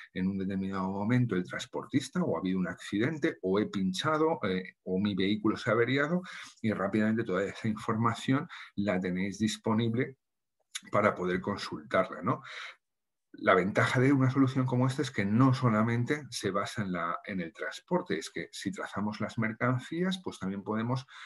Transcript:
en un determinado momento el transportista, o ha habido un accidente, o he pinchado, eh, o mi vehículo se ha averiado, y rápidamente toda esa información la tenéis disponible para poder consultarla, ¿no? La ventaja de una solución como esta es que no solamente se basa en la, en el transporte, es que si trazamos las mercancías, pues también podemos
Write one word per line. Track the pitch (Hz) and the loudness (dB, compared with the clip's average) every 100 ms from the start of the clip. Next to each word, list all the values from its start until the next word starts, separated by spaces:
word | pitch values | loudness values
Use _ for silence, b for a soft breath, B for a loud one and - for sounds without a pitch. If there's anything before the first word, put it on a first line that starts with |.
| B | B
en | 92 92 | -2 -2
un | 98 | -2
determinado | 95 95 95 98 95 | -2 -2 -2 -2 -4
momento | 98 104 127 120 | -2 2 2 2
el | 90 | 0
transportista, | 90 - - 73 - 147 - 180 | -2 -6 -8 -8 -2 -2 -2 -2
o | 165 160 | 0 0
ha | |
habido | 170 95 | 0 0
un | 170 | -2
accidente, | - - 101 131 156 165 - | -4 -4 0 0 0 -2 -2
o | 92 190 | 0 2
he | 104 | 0
pinchado, | 101 95 92 151 156 160 160 | 0 -2 0 0 2 2 2
eh, | 101 92 92 - | -2 -2 -4 -12
o | 90 92 | -4 0
mi | 104 95 | 0 2
vehículo | 95 107 110 98 | 2 2 0 0
se | - | 0
ha | |
averiado, | 110 120 135 147 180 185 B B B | 2 2 2 2 0 -2 B B B
y | 110 | -2
rápidamente | 92 98 107 107 110 | 0 2 2 2 2
toda | 113 90 | 0 0
esa | 95 - 113 | 0 -2 -4
información | 107 - 110 117 110 - 135 165 B B - | -4 -2 2 2 0 0 0 0 B B -4
la | 101 92 | 0 0
tenéis | 92 - 98 92 | 0 -2 -2 0
disponible | 107 - 113 107 117 117 135 - _ _ _ _ _ - - | -2 0 0 2 2 0 -2 -6 _ _ _ _ _ -16 -2
para | 104 104 | 2 4
poder | 92 90 90 | 2 0 0
consultarla, | 98 98 - 87 - 95 92 - | -2 -4 -6 -10 0 0 0 -2
¿no? | - 156 B B B B _ _ _ _ _ | -2 -2 B B B B _ _ _ _ _
La | - 107 | -2 4
ventaja | 95 90 107 117 127 | 4 4 2 2 4
de | 131 | 6
una | 139 131 | 6 4
solución | 139 131 131 127 | 4 2 2 2
como | 123 127 | 2 2
esta | 127 | 0
es | 143 | -4
que | - | -2
no | 98 110 131 | 2 6 6
solamente | 127 127 107 113 117 120 151 131 | 6 4 4 2 2 0 -2 -4
se | - 101 | -4 -2
basa | 95 104 - | -2 -4 -4
en | 98 | -4
la, | 90 85 87 | -2 -2 -4
en | - 98 | -6 -6
el | 85 | -6
transporte, | - - - - 180 - 78 | -6 -10 -10 -2 -2 0 -4
es | - | -4
que | - 82 | -8 -10
si | - 101 | -6 -6
trazamos | 92 - - 104 104 | -6 -8 -6 -4 -4
las | 101 - | -6 -4
mercancías, | 110 110 120 127 - 165 185 185 | -4 -2 0 -2 -4 -4 -2 -4
pues | - - | -8 -6
también | 95 98 | -6 -6
podemos | 98 107 117 127 - B | -4 -2 -2 -4 -6 B